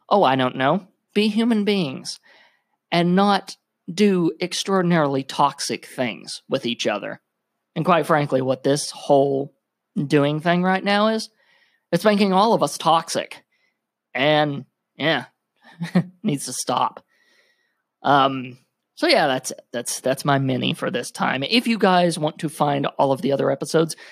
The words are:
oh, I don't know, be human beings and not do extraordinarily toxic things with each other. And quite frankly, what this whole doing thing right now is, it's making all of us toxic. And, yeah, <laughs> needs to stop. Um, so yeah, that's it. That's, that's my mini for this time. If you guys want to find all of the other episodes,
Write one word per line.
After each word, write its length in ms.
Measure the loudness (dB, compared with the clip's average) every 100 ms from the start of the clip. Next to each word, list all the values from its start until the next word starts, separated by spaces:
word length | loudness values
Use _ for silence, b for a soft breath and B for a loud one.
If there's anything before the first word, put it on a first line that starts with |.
| 0
oh, 140 | 2
I 120 | 4 4
don't 200 | 0 0
know, 320 | 0 0 -4 _ _
be 140 | 0 0
human 380 | 0 0 0 0
beings 540 | -2 -2 -6 -12 -16 b b b b b b _
and 240 | 0 2 4
not 420 | 4 2 -4 -16 _ _ -10
do 380 | 0 2 4 0 -2
extraordinarily 800 | -6 -6 -2 0 2 2 2 0
toxic 640 | -4 0 0 0 -6 -8 -8
things 560 | -6 -6 -6 -14 -16 -6
with 160 | -4 -4
each 220 | -4 -4
other. 340 | -4 -6 -12 _ _ _ _ _ -4
And 100 | 0
quite 220 | 0 2
frankly, 340 | 0 0 -2
what 220 | -2 -2
this 260 | 0 -2 -4
whole 640 | -8 2 2 4 -2 -6 _ _ _ _ -8 0
doing 320 | 2 2 0
thing 240 | 0 2
right 200 | 2 0
now 260 | 0 0 0
is, 200 | -2 -6 _ _ _ _ _ _
it's 140 | 0 2
making 260 | 4 4
all 220 | 4 4
of 100 | 2
us 140 | 0 0
toxic. 680 | 2 2 0 -6 -8 -12 _ _ _ _ _ _ _
And, 520 | -2 2 2 0 -4 -12 _ _ -6
yeah, 300 | -2 -2 -6 _ _ _ b b
<laughs> 480 | -4 -2 -2 -6
needs 220 | -4 -4 -6
to 80 |
stop. 500 | -8 -4 -2 -2 -4 -18 _ _ _ _ _ _ _ _ _
Um, 560 | 2 4 4 0 -8 -16 _ _ _ -4
so 120 | 2
yeah, 200 | 2 2
that's 240 | 0 -6
it. 100 | -12 -12
That's, 260 | -10 -8 -4
that's 240 | -4 -2
my 160 | 0 0
mini 340 | 0 -2 -2
for 160 | -4 -4
this 220 | -6 -8
time. 320 | -4 -4 -2
If 240 | 0 0 0
you 100 | 0
guys 400 | 4 4 2 0
want 220 | -4 -4
to 100 | -8
find 360 | -2 0 0 -2
all 260 | 0 0
of 100 | 0
the 100 | 0
other 200 | 0 0
episodes, 440 | -2 -2 0 0 -4 B